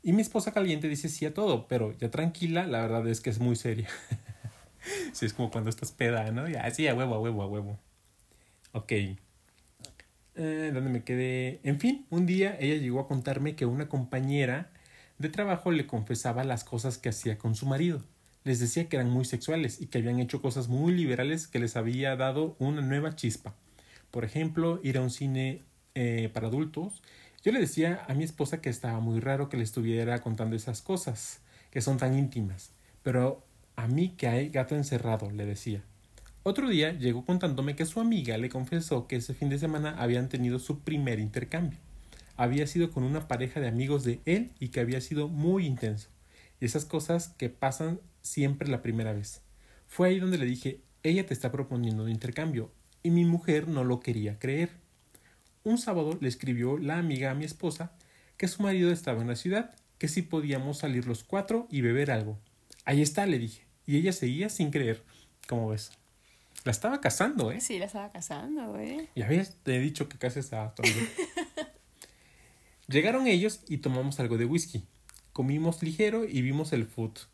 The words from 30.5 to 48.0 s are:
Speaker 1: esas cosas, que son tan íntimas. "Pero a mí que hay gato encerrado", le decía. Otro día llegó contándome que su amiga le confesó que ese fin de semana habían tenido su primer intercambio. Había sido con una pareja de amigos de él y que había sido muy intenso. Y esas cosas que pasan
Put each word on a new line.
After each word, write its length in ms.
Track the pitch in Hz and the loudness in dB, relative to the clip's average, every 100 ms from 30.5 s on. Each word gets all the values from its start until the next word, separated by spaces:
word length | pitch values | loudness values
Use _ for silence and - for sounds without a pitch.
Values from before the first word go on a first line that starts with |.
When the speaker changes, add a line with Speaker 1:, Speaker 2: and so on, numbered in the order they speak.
Speaker 1:
esas 280 | 110 - 113 | -2 -4 -6
cosas, 580 | - 185 - 113 - - - - - | -2 -2 -2 -6 -8 -12 -20 -20 -6
que 100 | 135 | -2
son 160 | 131 131 | 0 2
tan 200 | 131 135 | 4 2
íntimas. 540 | 135 123 101 92 - - - - | 2 0 -4 -4 -14 -20 -20 -8
"Pero 400 | - 123 127 135 - - - - | 0 2 2 0 -12 -20 -16 -4
a 100 | 113 | 0
mí 220 | 139 185 - | 2 0 0
que 120 | 123 | 0
hay 200 | 120 147 | 2 2
gato 240 | 135 127 151 | -2 0 0
encerrado", 540 | 139 120 117 110 104 | 0 0 0 -2 -2
le 140 | 104 104 | -4 -4
decía. 360 | 101 - 101 - - - - - - | -4 -4 -6 -8 -20 -20 -20 -20 -6
Otro 240 | 190 208 269 | -2 0 2
día 240 | 175 156 | 4 2
llegó 320 | 170 123 117 | 2 0 0
contándome 500 | 127 180 175 135 139 | 0 2 2 0 -2
que 100 | 147 160 | 0 -2
su 120 | 226 | 2
amiga 380 | 226 220 123 110 | 2 2 0 -2
le 100 | 127 | -2
confesó 580 | 131 127 170 160 131 120 | -4 -2 -2 0 -2 0
que 80 | 127 | -4
ese 180 | 117 | -4
fin 140 | 131 143 | -2 0
de 100 | 139 | 0
semana 380 | 160 156 151 156 | 0 0 -2 0
habían 300 | 120 123 127 | 2 2 0
tenido 300 | 127 123 127 | 0 0 0
su 200 | - 143 | -2 -6
primer 380 | - 151 135 107 | -2 -2 0 0
intercambio. 600 | 107 - - 160 170 - - - - - - - | -2 -4 -4 -2 -2 -4 -16 -20 -20 -20 -18 -2
Había 300 | 120 139 147 | 2 2 2
sido 220 | 170 170 | 2 2
con 100 | 143 | 2
una 240 | 127 156 156 | 0 0 -2
pareja 320 | 120 127 151 | -2 -2 -2
de 80 | 127 | 0
amigos 360 | 117 135 147 | 0 2 2
de 160 | 123 120 - | 2 -2 2
él 260 | 190 240 - | 2 0 -6
y 80 | 127 | -4
que 120 | 131 | 0
había 200 | 120 127 | 0 0
sido 260 | - 147 147 | -2 -2 0
muy 380 | 151 160 190 165 | 2 4 4 2
intenso. 420 | 127 110 107 - - - - - _ | 0 -2 -4 -8 -20 -20 -20 -20 _
Y 60 | 117 | -2
esas 180 | 151 | -2
cosas 440 | 151 160 156 170 170 - | -2 -4 0 0 -2 -6
que 140 | 123 | -6
pasan 500 | - 135 - 160 180 | 0 -2 0 -4 -4